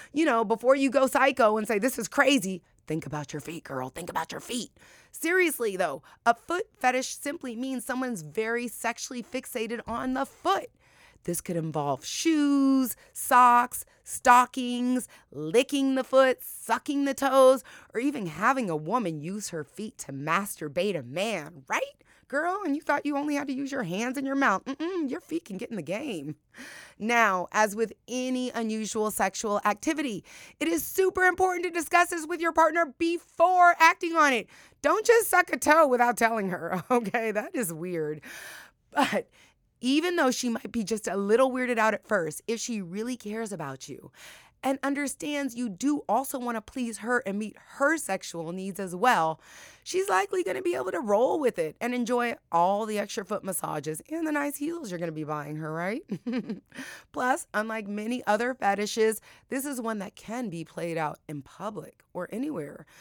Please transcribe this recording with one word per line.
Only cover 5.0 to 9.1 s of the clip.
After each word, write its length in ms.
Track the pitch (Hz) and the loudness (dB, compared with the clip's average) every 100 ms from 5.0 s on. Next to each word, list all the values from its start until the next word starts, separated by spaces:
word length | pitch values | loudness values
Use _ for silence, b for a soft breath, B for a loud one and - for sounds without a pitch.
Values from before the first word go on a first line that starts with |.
| b | b
Seriously, 640 | - 330 370 339 - 226 185 | -6 0 2 2 0 -2 0
though, 280 | 170 143 b b 233 | -2 -2 b b 2
a 80 | |
foot 340 | 233 - 349 - _ | 2 0 -4 -4 _
fetish 380 | 254 254 262 - | 0 2 -2 -6
simply 380 | 285 330 262 226 | -8 -8 -8 -6
means 280 | 262 254 | -6 -6
someone's 380 | - 254 254 208 | -4 -4 -4 -4
very 460 | 151 175 220 240 240 | -6 -4 -2 -2 -4
sexually 560 | - 226 233 - | -4 -6 -6 -8